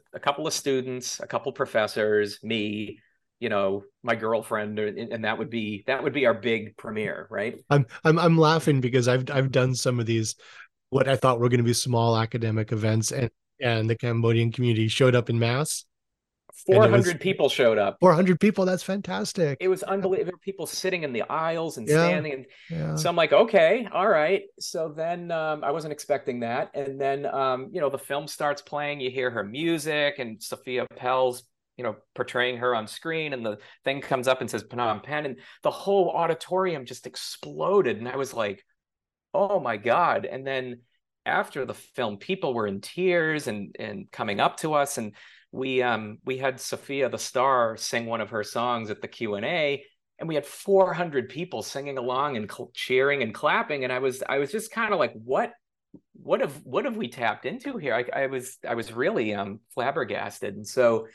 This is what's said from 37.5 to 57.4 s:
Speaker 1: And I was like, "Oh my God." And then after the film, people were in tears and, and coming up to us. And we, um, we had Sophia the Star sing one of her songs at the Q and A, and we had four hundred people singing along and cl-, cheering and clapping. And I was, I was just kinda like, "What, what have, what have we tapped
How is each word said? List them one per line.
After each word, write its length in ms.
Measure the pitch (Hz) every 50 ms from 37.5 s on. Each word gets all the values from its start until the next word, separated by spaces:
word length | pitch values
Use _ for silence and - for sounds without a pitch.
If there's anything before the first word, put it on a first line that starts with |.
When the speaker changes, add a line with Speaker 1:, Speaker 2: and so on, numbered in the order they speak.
| 147 151 156 170 196 202 160 123 104 101
Speaker 1:
And 100 | 117 123
I 80 | 127
was 180 | 139 135 - -
like, 300 | 117 110 104 98 - _ _ _ _ _ _ _ _ _ _ _ _ _ _
"Oh 280 | - 156 202 196 208 185
my 160 | 139 120 110
God." 480 | 104 104 117 120 165 175 156 117 113 104
And 220 | - - 131 135
then 340 | 135 135 131 127 127 120 120 _ _ _ _ _ _ _ _ -
after 400 | - 147 180 202 - - 147 127
the 100 | 117 110
film, 420 | - - _ _ - 123 110 101
people 380 | 98 - - 190 190 180 147 120
were 120 | 117 107
in 140 | 101 98 98
tears 640 | - - - 175 180 185 175 170 156 156 156 151 135
and, 300 | 131 107 104 101 - - -
and 320 | 113 107 104 98 - -
coming 300 | - - 120 107 101 107
up 160 | 135 175 - -
to 140 | - 160
us. 240 | 151 147 139 143 -
And 180 | 127 113 104 - - - - - - _ _
we, 320 | - 123 131 131 127 127
um, 360 | 123 123 113 110 110 104 104 - -
we 140 | 131 127 127
had 220 | 135 131 131 131
Sophia 480 | - - - - - - 139 139 135 120
the 100 | 110 -
Star 580 | - - - 131 123 135 131 123 117 113 110
sing 300 | 107 - - - 120 117
one 140 | 113 113 110
of 100 | 107 101
her 140 | 117 107 104
songs 460 | - - 120 117 123 120 113 110 104
at 100 | 104 -
the 80 | - 110
Q 260 | - - 117 107 101
and 120 | 101 110
A, 360 | 139 175 170 151 143 131 135 - - _ _ _ _ _ -
and 100 | - 165
we 60 | 156
had 100 | 143 143
four 480 | - - - - 202 196 190 190 175
hundred 380 | 165 170 180 170 143 131 117 120
people 320 | - 147 180 175 - 113
singing 340 | 104 - - 143 139 143 139
along 400 | 131 120 123 123 131 143 147 131
and 140 | 110 107 101
cl-, 200 | - - 120 - -
cheering 480 | - - - 127 131 135 143 143 139
and 120 | 120 110 101
clapping. 500 | - - 147 175 214 226 - 151 139 127
And 80 | 127
I 60 | 127 127
was, 240 | 135 135 123 117 - -
I 100 | 135 139
was 140 | 143 139
just 200 | - 220 214 -
kinda 240 | - 226 226 214 208
like, 160 | 170 131 117
"What, 400 | - 110 110 120 135 180 240 226 - _ _ _ _ _ _ _ - - _ _
what 280 | - - - 135 175 226
have, 140 | 262 165 131 143 -
what 200 | - 123 180 240
have 140 | 277 226 214
we 100 | 214 120
tapped 380 | - - 120 110 107 -